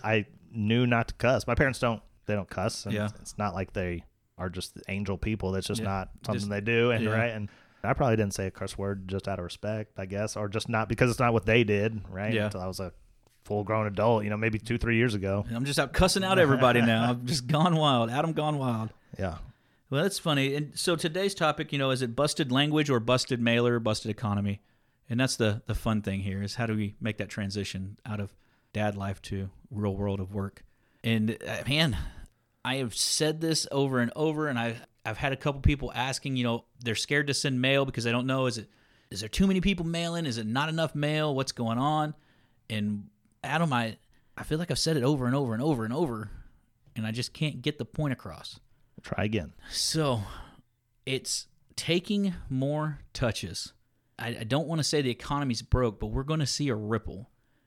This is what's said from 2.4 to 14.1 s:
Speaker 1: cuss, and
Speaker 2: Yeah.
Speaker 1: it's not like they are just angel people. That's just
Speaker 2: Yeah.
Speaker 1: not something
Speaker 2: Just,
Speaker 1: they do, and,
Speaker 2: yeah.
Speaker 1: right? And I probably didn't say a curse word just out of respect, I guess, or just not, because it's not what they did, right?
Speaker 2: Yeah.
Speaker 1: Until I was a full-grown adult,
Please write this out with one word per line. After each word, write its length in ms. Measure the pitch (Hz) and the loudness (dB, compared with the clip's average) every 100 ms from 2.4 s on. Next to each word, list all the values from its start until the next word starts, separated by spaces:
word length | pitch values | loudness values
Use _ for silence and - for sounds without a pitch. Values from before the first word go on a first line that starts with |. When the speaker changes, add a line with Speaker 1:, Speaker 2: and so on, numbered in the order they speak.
| 92 | -2
Speaker 1:
cuss, 360 | - 107 - 101 | -2 -2 -4 -4
and 80 | |
Speaker 2:
Yeah. 140 | 104 104 - | -4 -4 -6
Speaker 1:
it's 160 | - - | -10 -4
not 160 | 104 90 | -2 -2
like 160 | 95 | -4
they 300 | 104 90 87 - _ _ - | -4 -4 -4 -10 _ _ -8
are 120 | 92 | -8
just 280 | 90 - - - | -6 -10 -12 -8
angel 280 | 98 101 95 | -6 -4 -2
people. 340 | 104 110 95 | -2 -2 -2
That's 120 | 95 - | -2 -2
just 120 | 107 | -4
Speaker 2:
Yeah. 80 | 104 | -2
Speaker 1:
not 220 | 95 92 - - | -4 -6 -8 -4
something 80 | 104 | -4
Speaker 2:
Just, 80 | 101 | -2
Speaker 1:
they 100 | 101 | -2
do, 300 | 104 117 120 | 2 4 4
and, 140 | 113 110 | 2 2
Speaker 2:
yeah. 60 | |
Speaker 1:
right? 160 | 110 117 | 2 0
And 160 | 110 104 - - _ | -2 -8 -12 -20 _
I 100 | 104 | -2
probably 240 | 135 139 110 | 2 4 4
didn't 160 | 104 | 2
say 140 | - 95 | -2 -6
a 40 | |
curse 260 | - 95 - | -6 -8 -4
word 300 | 98 98 92 | -4 -4 -4
just 220 | 95 98 | -4 -2
out 100 | 95 | -4
of 60 | 87 | -6
respect, 520 | - 104 107 110 - | -6 -6 -4 -6 -10
I 80 | 95 | -6
guess, 300 | 98 107 107 | -4 -4 -4
or 140 | 104 | -4
just 180 | 107 - | -4 0
not, 220 | 113 107 | 0 0
because 200 | 117 127 | 4 4
it's 100 | 117 | 6
not 120 | 120 | 4
what 140 | 113 110 | 4 4
they 180 | 117 | 4
did, 380 | 107 104 107 110 95 | 6 4 2 -2 -8
right? 240 | 95 104 | -4 -2
Speaker 2:
Yeah. 120 | 113 104 | 0 0
Speaker 1:
Until 140 | 101 | -2
I 60 | 92 | -6
was 140 | 92 | -6
a 100 | 92 - - _ _ _ - | -8 -12 -20 _ _ _ -4
full-grown 420 | 104 101 110 107 | -2 0 0 0
adult, 380 | 98 110 | 2 4